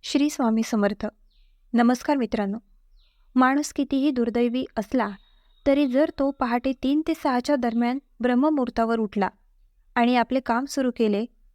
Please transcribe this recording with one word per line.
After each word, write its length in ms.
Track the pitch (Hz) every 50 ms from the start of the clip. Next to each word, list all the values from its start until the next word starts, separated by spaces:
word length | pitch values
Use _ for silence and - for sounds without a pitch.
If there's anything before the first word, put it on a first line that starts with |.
| - - -
श्री 160 | 277 285 302
स्वामी 320 | - - 269 226 220 220 226
समर्थ. 440 | - - 214 202 202 208 - - 208 _ _ _ _ _ _ _ _ _ _ _ _ -
नमस्कार 440 | 233 240 233 254 247 - - 294
मित्रांनो, 420 | 277 240 208 - 220 202 196 202 233 _ _ _ _ _ _ _ - _ _ _ _ _ _ _
माणूस 380 | 254 262 254 269 285 294 - -
कितीही 380 | - 285 - - 269 262 302
दुर्दैवी 540 | 269 247 233 240 214 233 240 240 233 254 262 - _
असला 340 | - 202 - - 254 220 202 202 196 _ _ _ _ _ _ _ _ _
तरी 200 | 285 277 277 294
जर 240 | 262 240 262 247 - - -
तो 120 | 277 277
पहाटे 420 | 277 _ 269 233 233 247 - 262 262 _ -
तीन 200 | 254 277 302 320 -
ते 40 | 320
सहाच्या 420 | - - 302 254 247 247 - 294
दरम्यान 420 | 262 240 240 226 233 240 240 254 277 _ _ _ _
ब्रह्ममुहूर्तावर 800 | 226 247 247 247 269 311 311 285 254 247 - - 226 226 233 220
उठला 300 | 220 202 - 208 190 185 _ _ _ _ _ _ _ _ _ _ _ _ _
आणि 220 | 247 233 240 247
आपले 240 | 247 233 - 254 262
काम 240 | 262 - 233 233 269
सुरू 260 | 277 - 277 269 247 240
केले 280 | - 233 214 208 196 226 247 _ _ _ _